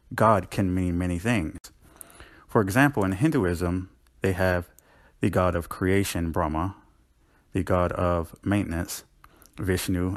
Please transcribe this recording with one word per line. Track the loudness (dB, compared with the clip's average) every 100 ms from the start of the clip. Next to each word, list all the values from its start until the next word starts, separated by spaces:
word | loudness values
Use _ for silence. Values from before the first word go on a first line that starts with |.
| -8
God | 2 4 4 0
can | -2 0
mean | 0 0 0
many | -2 -2
things. | -2 -2 -2 -8 -18 -20 -20 -20 -20 -20 -20 -20 -2
For | 0
example, | 2 4 4 2
in | 0
Hinduism, | 0 0 2 0 0 -2 -2 -6 _ _ _
they | -2
have | 0 0 0 -4 _ _ _ -20 -2
the | 0
god | 2 2 0
of | -4
creation, | -2 0 2 0 -2 -2
Brahma, | -2 -2 -2 -4 -8 _ _ _ _ _ _ _
the | -4
god | 0 2 0
of | 0 0 0 -4 -6
maintenance, | -2 0 0 -4 -6 -10 -16 _ -20 _ -18 -6
Vishnu, | -2 0 0 -2 -2